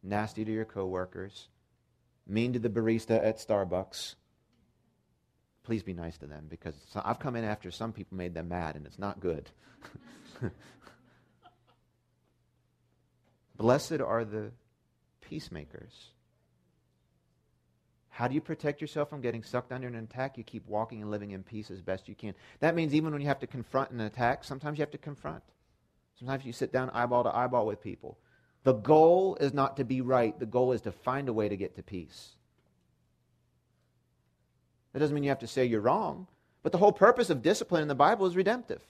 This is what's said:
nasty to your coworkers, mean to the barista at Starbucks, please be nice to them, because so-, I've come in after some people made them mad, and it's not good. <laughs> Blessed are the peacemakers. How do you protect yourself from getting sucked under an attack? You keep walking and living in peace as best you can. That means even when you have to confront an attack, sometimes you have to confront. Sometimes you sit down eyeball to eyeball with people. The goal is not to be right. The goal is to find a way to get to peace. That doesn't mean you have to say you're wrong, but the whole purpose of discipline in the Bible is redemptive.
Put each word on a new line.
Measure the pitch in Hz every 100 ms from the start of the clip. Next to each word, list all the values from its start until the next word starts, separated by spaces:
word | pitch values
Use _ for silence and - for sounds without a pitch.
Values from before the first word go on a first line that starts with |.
nasty | 92 104 107 - 110
to |
your | 110 110
coworkers, | - 92 92 90 92 95 - - _ _ _ _ _ _ _ -
mean | 104 120
to | 123
the | 113
barista | 104 113 113 - 113
at | 110 110
Starbucks, | - 104 92 90 95 - - - _ _ _ _ _ _ _ _ _ _ _ _ _ _
please | - 113
be | 95
nice | 87 82 -
to | 71
them, | 76 76
because | 85 - 73 -
so-, | 104
I've | - 120
come | 143 120
in |
after | 110 104 95
some | - 113
people | 110 90 92
made | 90 82
them | 85
mad, | 87 82 76
and | 71
it's | -
not | 101 101
good. | 92 78 - _ _ _ - - - - - -
<laughs> | 123 - - - - - _ _ _ _ - _ _ _ _ _ _ _ _ _ _ _ _ _ _ _ _ _ _ _ _ -
Blessed | 110 135 -
are | 156 - 113
the | 110 107 107 120 _ _ _ _ _ _
peacemakers. | - 156 - 80 71 - - - - _ _ _ _ _ _ _ _ _ _ _ _ _ _ _ _ _ _ _ _
How | - 123
do | 139
you |
protect | 156 156 151 143
yourself | 151 156 147
from | 147
getting | 123 113
sucked | 107 123 -
under | 127 127
an | 120
attack? | 113 127 135 131
You |
keep | 110 113 -
walking | 104 110 110
and | 104
living | 104 101
in | 95
peace | 95 107 104
as | 95
best | 90 95 -
you |
can. | 107 107 95 - -
That | 160 170
means | 160
even | 147 156
when | 147
you | 143
have | 139
to | 127
confront | 127 117 135 135
an | 123
attack, | 107 123 120 139
sometimes | - 135 147 151
you |
have | 143
to | -
confront. | - 143 151 160 _ _ _ _ _ _ _ _
Sometimes | 120 135 135
you |
sit | 117 127
down | 127 127
eyeball | - 120 123
to | 120 113
eyeball | 131 123 107
with | 101
people. | 104 90 - - _ _ _ _
The | 131
goal | 120 101 156 160 175 190 -
is | 143
not | 139 135 -
to |
be | 123 127
right. | 123 131 117 -
The | 113
goal | 123 127
is | 123
to | 107
find | - - 131 139
a |
way | 110 104
to | 98
get | 98 -
to |
peace. | - 95 78 - - _ _ _ _ _ _ _ _ _ _ _ _ _ _ _ _ _ _ _ _ _ _ _ _ _ _
That | 135
doesn't | 151
mean | 147
you | 139
have | 135
to | 120
say | - 127
you're | 110
wrong, | 107 175 185 147 185 _ _ _
but | -
the | 175
whole | 208
purpose | - 202 247 220
of | 147
discipline | 113 208 226 170
in | 151
the | 135
Bible | 147 220 190
is | 180
redemptive. | 190 247 - - -